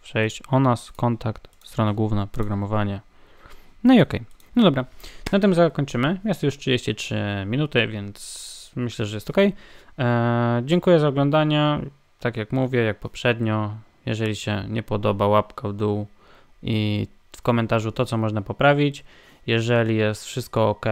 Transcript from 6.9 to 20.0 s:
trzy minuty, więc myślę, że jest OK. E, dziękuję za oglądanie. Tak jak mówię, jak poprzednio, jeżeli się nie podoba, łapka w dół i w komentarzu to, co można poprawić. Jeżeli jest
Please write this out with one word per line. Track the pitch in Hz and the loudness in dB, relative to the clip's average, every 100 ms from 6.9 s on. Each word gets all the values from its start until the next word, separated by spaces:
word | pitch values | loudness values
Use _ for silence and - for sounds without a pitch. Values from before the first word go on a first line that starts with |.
trzy | 110 - 107 104 101 98 | -6 -4 -4 -4 -4 -4
minuty, | 123 147 123 113 | -2 0 0 0
więc | 107 101 101 - - - - - - | -4 -10 -14 -16 -16 -16 -18 -14 -8
myślę, | 120 - 107 | -6 -4 -6
że | 107 | -6
jest | - | -4
OK. | 170 202 - - - - - | 2 2 0 -16 -20 -20 -4
E, | 123 120 117 120 120 120 | 0 2 2 2 2 0
dziękuję | 127 175 185 170 | 2 0 4 4
za | 151 | 4
oglądanie. | 135 143 156 151 151 151 147 - - _ _ | 2 2 2 2 2 2 0 -4 -14 _ _
Tak | 123 117 | -6 -4
jak | 107 | -4
mówię, | 131 131 127 | -2 0 2
jak | 113 101 | 0 -2
poprzednio, | 120 - 123 117 113 107 107 107 - _ - | -10 -2 0 0 0 0 -2 -8 -16 _ -8
jeżeli | 110 110 107 | -4 -2 -4
się | - 104 104 | -4 -4 -4
nie | 110 | -6
podoba, | 104 107 107 98 104 | -4 -2 0 2 2
łapka | 104 101 - 104 | 2 0 -8 -8
w | |
dół | 101 104 104 101 - - - - - | -4 -2 -2 -6 -14 -20 -20 -20 -12
i | - 110 107 104 104 - _ - | -4 0 0 -2 -4 -10 _ -6
w | |
komentarzu | - 120 113 113 110 | 0 0 2 0 -2
to, | 107 | -4
co | 123 113 | -2 -2
można | 110 107 | -2 -2
poprawić. | 104 101 139 143 143 139 - - - - - | -6 2 4 4 2 -2 -16 -20 -20 -14 -2
Jeżeli | 113 113 120 113 | 0 2 2 2
jest | 110 | 2